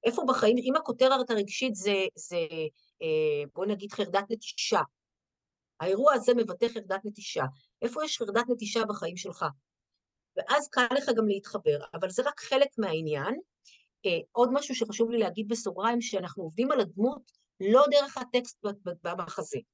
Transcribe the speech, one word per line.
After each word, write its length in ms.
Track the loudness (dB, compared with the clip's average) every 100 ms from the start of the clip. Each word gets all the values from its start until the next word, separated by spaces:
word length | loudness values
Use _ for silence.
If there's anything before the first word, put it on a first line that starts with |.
איפה 180 | 2 2 2
בחיים, 300 | 4 4 4
אם 180 | 2 0
הכותרת 540 | 0 4 4 4 2
הרגשית 460 | 0 -2 -2 -2 0
זה, 300 | 0 0 0 -4
זה, 220 | -6 -4 -4 -4 -6 _ _ _
אה, 420 | -2 2 2 0 -4
בוא 120 | -4 -2
נגיד 280 | -2 -6
חרדת 320 | -4 -2 -2 -2
נטישה, 520 | -8 -8 -6 0 0 0 _ _ _ _ _ _ _ _ _
האירוע 340 | -2 4 4
הזה 200 | 4 4
מבטא 340 | 4 2 0 -2
חרדת 380 | -2 -6 -6 -6
נטישה, 380 | -12 -8 -4 -4 -6 _ _
איפה 240 | -6 -4 -4
יש 120 | -4
חרדת 320 | -2 0 0
נטישה 360 | -2 -2 -2 -2
בחיים 320 | -4 -6 -8
שלך? 280 | -12 -6 -6 -6 _ _ _ _ _ _ _ -8
ואז 300 | 0 0 0
קל 200 | 0 2
לך 180 | 2 2 0
גם 100 | 2
להתחבר, 520 | -2 -4 -4 0 -2 -4
אבל 160 | -6 -4
זה 140 | -2 -4
רק 140 | -4
חלק 300 | -2 2 2 0
מהעניין. 600 | -2 -2 -2 -2 -2 -4 -8 _ -20 -20 _ _ -2
אה, 140 | -2 -2
עוד 180 | 2 4
משהו 220 | 2 -2 -4
שחשוב 360 | -4 0 0
לי 60 | 2
להגיד 300 | 0 -2 -4
בסוגריים, 540 | -4 -4 -2 0 0
שאנחנו 420 | -2 -4 -6 -8
עובדים 280 | -10 -2 0
על 80 | 2
הדמות 520 | 0 0 0 0 _ _ _ _
לא 260 | 4 6 6
דרך 260 | 4 2 -6
הטקסט 400 | -2 -2 -2 -8
ב-, 260 | -8 -6 -10
ב-, 180 | -8 -6
במחזה. 520 | -6 -6 -8 -6 -8 -10